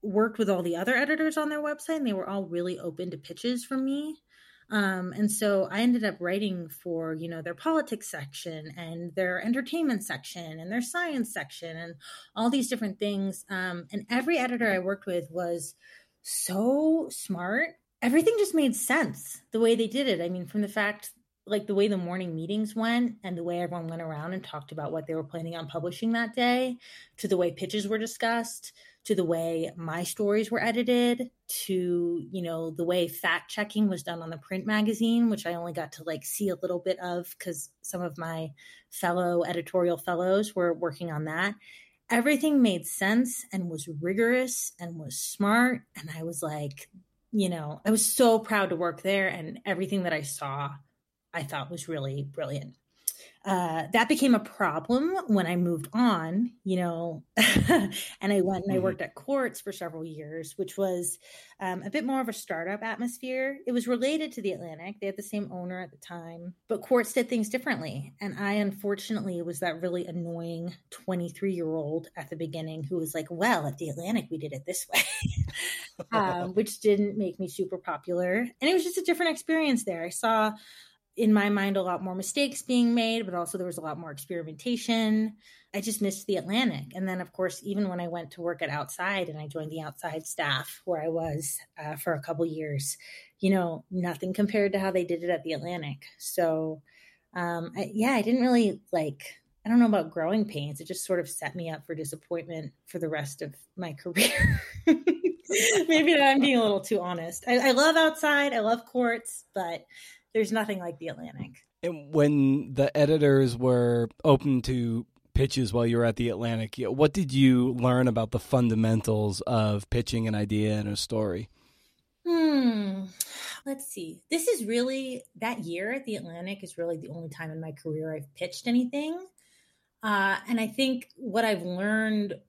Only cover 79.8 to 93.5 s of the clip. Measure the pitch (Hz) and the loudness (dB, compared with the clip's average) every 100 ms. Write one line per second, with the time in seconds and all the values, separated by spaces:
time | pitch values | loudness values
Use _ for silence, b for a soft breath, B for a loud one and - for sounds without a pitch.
79.8 | - 170 170 - 233 226 214 214 B B | 0 -4 -4 -2 2 4 2 -2 B B
80.8 | B B _ - 220 214 202 202 196 196 | B B _ 2 6 6 6 2 2 2
81.8 | 185 175 190 185 190 - 285 277 - 247 | 0 -2 -4 -6 -4 0 0 -2 0 4
82.8 | 240 233 226 226 202 180 170 185 180 170 | 4 4 2 0 -2 -4 -4 -4 -4 -6
83.8 | 156 147 165 143 - 175 156 151 247 240 | -6 -8 -10 -12 -8 -8 -8 -8 -4 -2
84.8 | 233 226 220 214 220 214 b b b 202 | 2 2 4 2 2 -4 b b b -6
85.8 | 208 214 202 196 - 190 156 214 254 147 | -4 -2 -2 -2 -2 -4 0 0 0 -2
86.8 | 139 185 190 185 180 - 185 - 208 196 | -8 -6 -4 -4 -6 -2 -2 -2 -6 -2
87.8 | 202 180 175 170 165 - 170 160 160 147 | -2 -2 -4 -6 -8 -6 -4 -2 -2 -4
88.8 | 139 - 185 196 170 151 151 160 156 160 | -6 -4 -2 -2 -2 -6 -8 -8 -6 -8
89.8 | 151 139 170 156 156 - 151 135 - - | -10 -8 -6 -6 -8 -4 0 0 -4 -12
90.8 | - 170 156 165 160 147 143 - - - | -4 -2 0 -2 -2 -4 -4 -8 -12 -12
91.8 | 151 151 - 156 139 160 165 156 156 143 | -10 -6 -2 -4 -4 -2 -2 -2 -4 -4
92.8 | 139 - B B B B 190 | -4 -8 B B B B 2